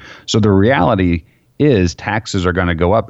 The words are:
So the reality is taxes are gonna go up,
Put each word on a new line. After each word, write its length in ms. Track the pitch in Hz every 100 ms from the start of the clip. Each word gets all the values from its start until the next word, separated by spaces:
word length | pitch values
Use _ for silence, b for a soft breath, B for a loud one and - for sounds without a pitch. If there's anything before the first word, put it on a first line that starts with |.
| B B -
So 120 | 113
the 100 | 104
reality 720 | 98 107 139 156 101 90 85 b b b -
is 360 | 147 107 90 -
taxes 500 | 107 110 - 98 90
are 60 |
gonna 240 | 87 87 82
go 160 | 87
up, 160 | 110